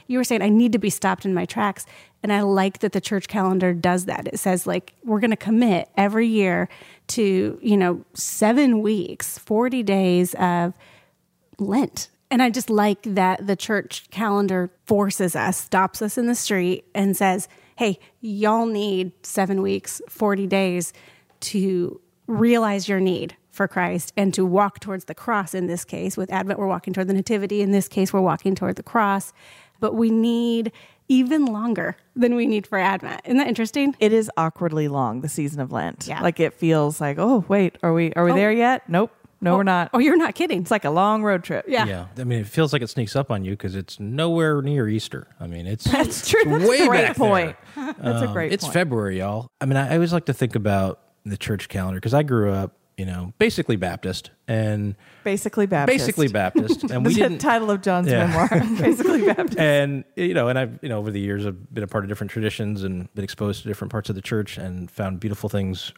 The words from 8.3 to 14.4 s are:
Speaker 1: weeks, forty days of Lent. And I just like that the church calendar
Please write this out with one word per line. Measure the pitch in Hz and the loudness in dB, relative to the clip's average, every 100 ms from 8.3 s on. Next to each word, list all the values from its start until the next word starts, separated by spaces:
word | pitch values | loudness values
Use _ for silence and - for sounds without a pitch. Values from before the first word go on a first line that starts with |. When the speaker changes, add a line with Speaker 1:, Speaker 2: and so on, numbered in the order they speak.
| - 214 240 277 220 | 0 4 4 4 4
Speaker 1:
weeks, | 214 214 175 - - - | 2 0 -4 -8 -10 -10
forty | - 214 247 254 | -2 0 0 -2
days | 202 196 185 180 180 | 0 2 4 4 2
of | - 180 175 175 - - - _ _ _ _ _ - | 0 0 0 -2 -4 -18 -20 _ _ _ _ _ -8
Lent. | 196 220 262 - - _ - | -2 0 0 -4 -12 _ -2
And | 247 | 2
I | 254 | 2
just | 233 233 | 0 0
like | 214 208 196 | 2 2 0
that | 220 190 185 202 196 | -2 0 2 2 -2
the | 190 | -4
church | - 208 - - - | -2 -4 -4 -12 -12
calendar | 196 220 202 | -6 -2 0